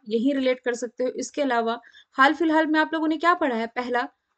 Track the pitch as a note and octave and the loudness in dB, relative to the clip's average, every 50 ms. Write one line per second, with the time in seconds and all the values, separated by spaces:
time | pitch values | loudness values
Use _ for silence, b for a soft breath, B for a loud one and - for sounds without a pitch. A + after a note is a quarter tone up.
0 | _ G#3+ G#3+ A#3 G#3+ C#4 C#4+ C4+ C4 B3+ B3 B3 - A#3+ A#3+ A#3+ B3+ A3+ - - | _ -4 -2 0 0 0 0 0 0 0 -2 -2 -2 -4 -4 -4 -6 -10 -6 -4
1 | B3+ B3+ - - C4 - - D4 C#4+ C4 A#3+ A#3 A3+ A3+ A#3 A#3+ B B B B | -4 -4 -4 -6 -10 -8 -4 -4 -2 0 0 0 0 -2 -4 -6 B B B B
2 | B B _ - C4 D4 D4+ - F4 D#4+ D#4 D#4+ D#4+ D4+ D#4 D#4 D#4 D#4 D#4+ D#4+ | B B _ 4 4 4 4 2 0 2 4 2 2 2 2 2 0 0 -2 -2
3 | D#4 D#4 D#4+ D4 E4 E4+ F4+ F4 E4 C4+ A#3+ A3 A#3 A3+ - B3 B3 B3+ B3 A#3+ | -2 -2 -2 2 2 2 2 2 0 0 0 -2 -4 -4 -6 -6 -4 -2 -2 -2
4 | C4 C#4+ - _ _ _ _ | -2 -4 -10 _ _ _ _